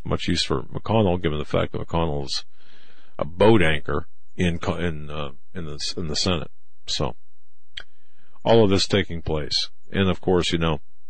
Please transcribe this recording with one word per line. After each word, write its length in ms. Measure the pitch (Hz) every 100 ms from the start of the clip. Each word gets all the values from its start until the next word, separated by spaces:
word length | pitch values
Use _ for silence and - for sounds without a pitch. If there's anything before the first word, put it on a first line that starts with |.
| 80
much 220 | 82 -
use 160 | 85
for 200 | - 67
McConnell, 580 | 57 - - 110 101 90
given 160 | 85 73
the 80 | 71
fact 280 | 90 85
that 80 | -
McConnell 440 | - 85 82 73 69
is 200 | - - - - - - - - -
a 60 | 73
boat 360 | 87 101 113
anchor 460 | 80 78 69 71 - - - -
in 220 | 90 85
co-, 200 | - 85
in, 320 | 87 76 73
uh, 220 | 76 71 65 -
in 120 | 95 80
the, 280 | 73 - -
in 100 | 82
the 80 | 73
Senate. 340 | 98 87 - - - - -
So 300 | - 69 - - - - - - - - - - - - -
all 200 | - 113
of 60 | 107
this 180 | 95 -
taking 340 | 104 92 85
place. 480 | - 78 69 - - - -
And 180 | - 95
of 120 | 87
course, 320 | - 90 82
you 40 | 87
know, 220 | 82 76 - - -